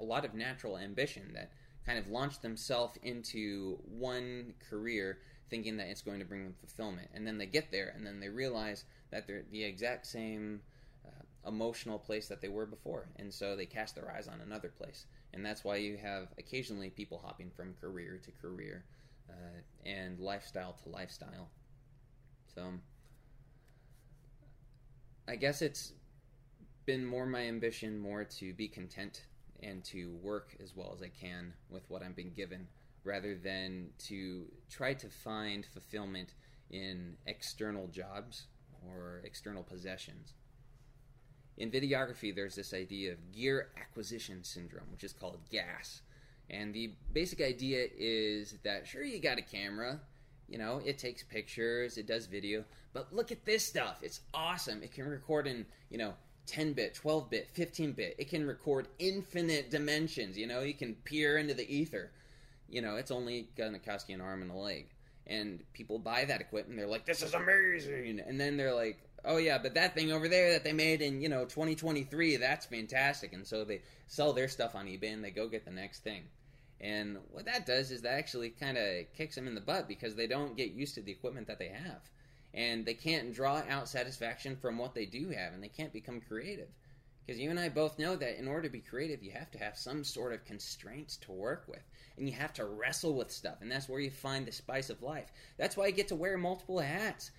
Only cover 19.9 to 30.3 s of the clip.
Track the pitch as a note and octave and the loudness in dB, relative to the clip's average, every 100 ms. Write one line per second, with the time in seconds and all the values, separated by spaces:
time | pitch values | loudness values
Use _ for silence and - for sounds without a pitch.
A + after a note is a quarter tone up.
19.9 | G2 F#2 F2+ F#2+ G2+ - F#2+ F#2 - - | -4 -4 -4 -4 -4 -4 -6 -6 -10 -10
20.9 | F#2+ F2+ - - F#2 F2+ - - - - | -8 -8 -10 -12 -12 -14 -16 -20 -20 -20
21.9 | - - - - - - F2+ F#2 F2+ - | -20 -20 -20 -20 -20 -14 -8 -6 -6 -10
22.9 | - - - - - - - - - - | -20 -20 -20 -20 -20 -20 -20 -20 -20 -20
23.9 | - - - - - - - - - - | -20 -20 -20 -20 -20 -20 -20 -20 -20 -20
24.9 | - - - - A#2+ C#3 C#3+ D3+ - - | -20 -20 -14 -6 2 4 4 2 0 -8
25.9 | - - - - - - - - - - | -12 -20 -20 -20 -20 -20 -20 -20 -8 0
26.9 | C3 B2 B2 B2+ B2 A#2 A#2 A#2 - A2 | 0 0 0 0 0 0 2 2 0 -4
27.9 | G#2+ G2+ G#2 G#2 - F#2+ F#2 G#2+ - F2+ | -2 -2 -2 -4 -6 -8 -4 -6 -6 -10
28.9 | F#2 G2 - - - - - G#2 F#2+ - | -8 -8 -10 -16 -18 -18 -12 -10 -8 -8
29.9 | F#2+ F2 E2+ G2+ | -8 -8 -6 -2